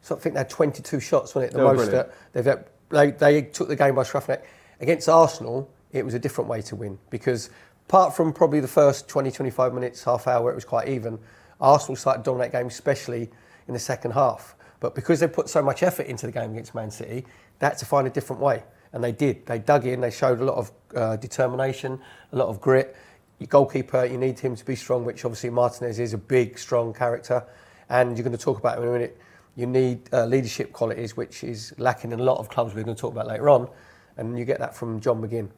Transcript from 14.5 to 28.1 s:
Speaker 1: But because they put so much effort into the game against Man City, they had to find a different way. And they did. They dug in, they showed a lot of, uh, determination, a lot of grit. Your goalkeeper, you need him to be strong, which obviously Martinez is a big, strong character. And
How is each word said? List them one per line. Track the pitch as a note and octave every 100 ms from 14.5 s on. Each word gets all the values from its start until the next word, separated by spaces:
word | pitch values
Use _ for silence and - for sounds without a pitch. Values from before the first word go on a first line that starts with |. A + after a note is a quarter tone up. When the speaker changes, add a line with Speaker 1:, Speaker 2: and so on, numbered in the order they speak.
| - - _
Speaker 1:
But | B2+ -
because | - D#3+
they | E3
put | E3 -
so | D#3+
much | C#3 C3
effort | F3+ - C#3
into | A#2+ A#2+
the |
game | A#2+ A2+
against | A2 A#2
Man | A#2 G#2+
City, | - - A#2+ C3 - _ _
they | C#3+
had | -
to | -
find | C#3+ C3
a |
different | C#3+ - B2+
way. | C#3 A#2 - _ _
And | B2+
they | A#2+
did. | A2+ D3 A2 -
They | A#2+
dug | A2 D3 B2
in, | B2+
they | B2
showed | - C3+ A#2+
a | C3+
lot | B2
of, | G#2 - _ B2
uh, | A2+ A2
determination, | A#2+ - B2+ B2+ C3+ C3 C3 C3 - - _
a | B2+
lot | B2
of | G#2
grit. | C3+ C3 C3+ - - _ _ _
Your | C3+
goalkeeper, | C#3+ C#3 C3+ B2 C3 B2+
you | B2
need | C3 B2
him | C3+ A2+
to |
be | - B2+
strong, | - B2+
which | A#2+ - A#2+
obviously | A2+ B2
Martinez | A#2 B2 - A#2+ A2
is | A#2+
a | G#2+
big, | - B2+ A#2+ -
strong | - A#2+ A#2
character. | A2 A#2+ A#2+ - B2 - - - - _
And | B2 B2